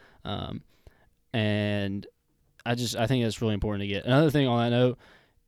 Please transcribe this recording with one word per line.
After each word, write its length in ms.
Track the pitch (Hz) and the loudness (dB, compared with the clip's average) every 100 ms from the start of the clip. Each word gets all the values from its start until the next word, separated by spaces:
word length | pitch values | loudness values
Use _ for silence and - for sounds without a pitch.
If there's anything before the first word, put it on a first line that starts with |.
| - _ - | -20 _ -10
Um, 380 | 104 - - - _ - _ _ _ _ | -8 -8 -10 -14 _ -20 _ _ _ _
and 720 | 117 107 104 104 104 101 101 - _ _ _ _ _ - | -2 0 0 0 0 -2 -4 -10 _ _ _ _ _ -4
I 100 | 120 | -2
just, 200 | 120 107 | -2 -2
I 100 | 113 | 0
think 160 | 131 | 2
that's 180 | 117 - | 0 0
really 120 | 113 | -2
important 280 | 104 107 101 | 0 -2 -4
to 40 | 101 | -4
get. 180 | 98 - | -4 2
Another 260 | 131 160 | 4 4
thing 160 | 147 135 | 4 2
on 160 | 120 | 2
that 120 | 120 120 | 2 2
note, 220 | 127 123 - - _ _ | 2 0 -12 -20 _ _